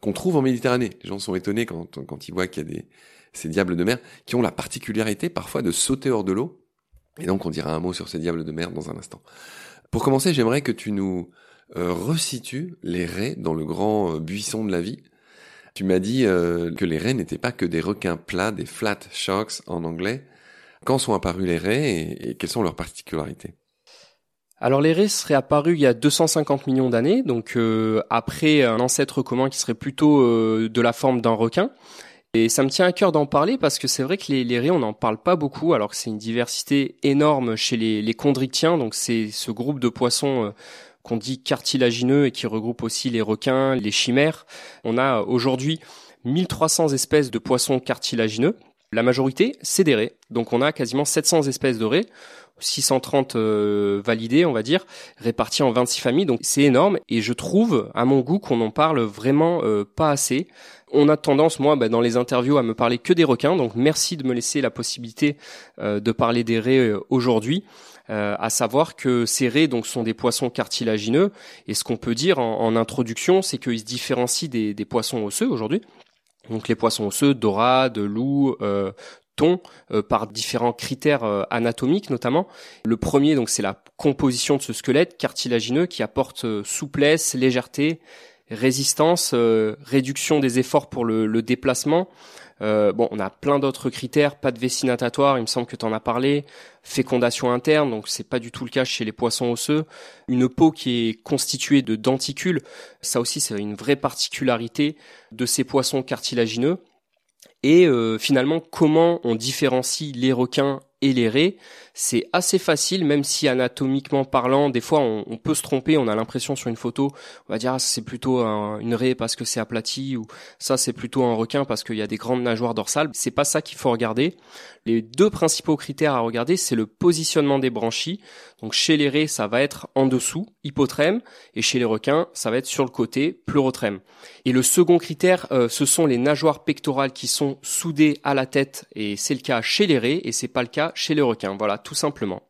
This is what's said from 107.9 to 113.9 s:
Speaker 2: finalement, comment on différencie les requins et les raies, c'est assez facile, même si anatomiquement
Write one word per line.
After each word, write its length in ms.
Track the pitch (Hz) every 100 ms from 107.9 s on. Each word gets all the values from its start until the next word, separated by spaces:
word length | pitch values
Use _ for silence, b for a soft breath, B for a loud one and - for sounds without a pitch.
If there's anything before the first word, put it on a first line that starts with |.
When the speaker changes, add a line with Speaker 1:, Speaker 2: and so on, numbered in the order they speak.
| 123 113 110
Speaker 2:
finalement, 440 | - 135 131 165
comment 580 | 160 - 160 156 170 170 120
on 100 | 113
différencie 800 | 120 131 143 127 123 - 151 127
les 160 | 127
requins 480 | 127 123 - 139 135 _ _
et 100 | 139
les 140 | 127 113
raies, 300 | 123 170 196 B B B
c'est 340 | - - 120 -
assez 240 | 175 185 190
facile, 480 | - 151 - 190 160
même 180 | 147
si 240 | 139 - 147
anatomiquement 800 | 127 123 - 135